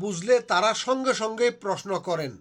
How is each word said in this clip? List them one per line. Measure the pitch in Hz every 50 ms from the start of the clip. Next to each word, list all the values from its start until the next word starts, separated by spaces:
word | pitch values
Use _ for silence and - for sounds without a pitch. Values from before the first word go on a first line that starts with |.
বুঝলে | 190 208 185 165 185 240 254 240 233 -
তারা | 190 180 208 220 220 - -
সঙ্গে | 254 262 262 262 262 240 -
সঙ্গে | 220 220 220 220 240 240 233 -
প্রশ্ন | 202 196 185 - - 196 190 170 - 185
করেন। | 170 156 147 127 117 90